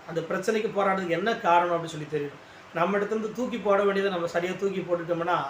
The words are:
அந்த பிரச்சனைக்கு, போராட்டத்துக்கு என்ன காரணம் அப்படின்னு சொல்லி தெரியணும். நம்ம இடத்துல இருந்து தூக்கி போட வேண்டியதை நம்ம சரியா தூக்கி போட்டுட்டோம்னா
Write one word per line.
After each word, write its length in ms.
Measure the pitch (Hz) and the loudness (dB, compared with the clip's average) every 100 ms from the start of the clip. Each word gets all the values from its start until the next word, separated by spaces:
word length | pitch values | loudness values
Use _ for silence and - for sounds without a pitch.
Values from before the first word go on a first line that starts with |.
| - | -6
அந்த 140 | 165 | -6
பிரச்சனைக்கு, 480 | 156 180 208 220 214 196 | -4 -4 0 0 0 0
போராட்டத்துக்கு 300 | 196 190 180 | 2 2 0
என்ன 280 | 165 214 226 | 0 0 0
காரணம் 480 | 175 175 175 170 | 4 4 4 0
அப்படின்னு 40 | 165 | -2
சொல்லி 200 | 156 147 | -8 -4
தெரியணும். 400 | 151 143 - - - - | -4 -4 -10 -20 -20 -6
நம்ம 240 | 165 180 202 | 0 2 2
இடத்துல 80 | 202 | 0
இருந்து 280 | 220 214 | -2 -4
தூக்கி 240 | - 240 220 | -4 -4 -2
போட 260 | 202 196 | 2 4
வேண்டியதை 280 | 202 196 196 | 4 2 0
நம்ம 160 | 175 170 | 0 -2
சரியா 240 | 175 180 180 | -2 -2 -2
தூக்கி 200 | 196 190 | -2 -2
போட்டுட்டோம்னா 580 | 165 170 165 165 175 165 139 | -2 -2 0 -2 0 0 0